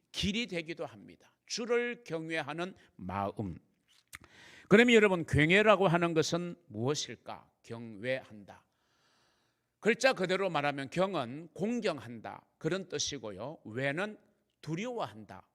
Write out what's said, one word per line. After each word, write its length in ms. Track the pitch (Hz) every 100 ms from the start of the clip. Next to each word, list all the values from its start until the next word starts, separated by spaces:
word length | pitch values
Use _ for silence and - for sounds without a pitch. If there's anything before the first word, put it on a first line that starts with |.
| _
길이 340 | - 190 208 240
되기도 400 | 175 160 165 151
합니다. 460 | 107 98 82 _ _ -
주를 580 | - 226 240 240 240
경외하는 720 | - 160 160 160 147 156 180 - _ -
마음. 600 | 90 92 101 - 101 80 _ _ _ _ _ - - - - - -
그러면 260 | 208 247
여러분 320 | 233 208 180 151
경외라고 640 | 135 156 190 214 196 190
하는 260 | 175 170
것은 440 | 160 147 170 175 - -
무엇일까? 840 | 107 123 151 - 113 - 95 58 _
경외한다. 1000 | - 117 117 104 123 131 - 107 98 95 _ _ _ _ _ _ _ _ _ _ _ _
글자 320 | 196 233 269
그대로 380 | 254 180 190 196
말하면 400 | 156 143 143 135
경은 580 | 165 190 170 117 143 170
공경한다 920 | - 202 240 196 147 120 117 101 98 - _
그런 320 | 160 185 -
뜻이고요. 680 | 143 - 143 110 95 123 160
외는 540 | - 113 139 147 208 214 _ _ _ _
두려워한다. 840 | 151 165 240 233 135 110 98 95 -